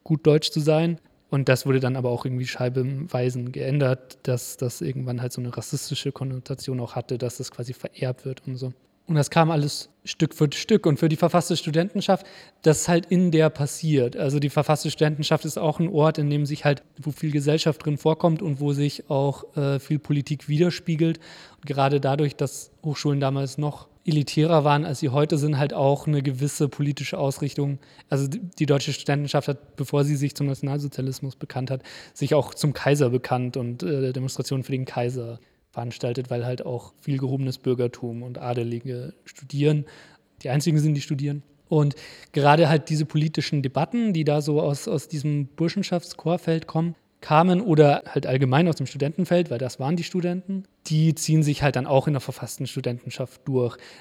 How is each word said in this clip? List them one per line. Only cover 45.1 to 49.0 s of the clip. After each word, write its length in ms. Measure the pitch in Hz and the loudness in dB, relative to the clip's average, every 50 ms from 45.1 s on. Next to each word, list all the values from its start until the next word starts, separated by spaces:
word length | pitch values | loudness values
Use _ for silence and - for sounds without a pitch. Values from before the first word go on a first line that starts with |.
| - 147 131 151 147 147 139 131 | -8 -4 -2 -2 0 -2 -2 -4
Burschenschaftskorfeld 1200 | - - 165 170 - 202 190 - 185 175 - - - - - 160 175 175 - 165 165 160 - - | -4 -2 -2 -2 0 -2 -4 -2 -2 -4 -4 -6 -16 -6 -2 -2 -2 0 0 0 -2 -2 -2 -2
kommen, 280 | - 160 165 170 160 _ _ _ _ _ | -2 0 0 0 -4 _ _ _ _ _
kamen 400 | - - 156 156 175 185 180 175 | -2 4 6 6 6 6 4 2
oder 420 | 240 208 156 151 151 143 143 - - | 2 2 6 8 8 8 6 4 0
halt 220 | - - 143 139 - | -4 -4 -4 -2 0
allgemein 400 | 131 135 139 127 127 147 180 175 | 0 2 2 4 4 4 4 2
aus 80 | 147 | 0
dem 120 | - 139 - | -2 -4 -6
Studentenfeld, 640 | - 139 | -4 -4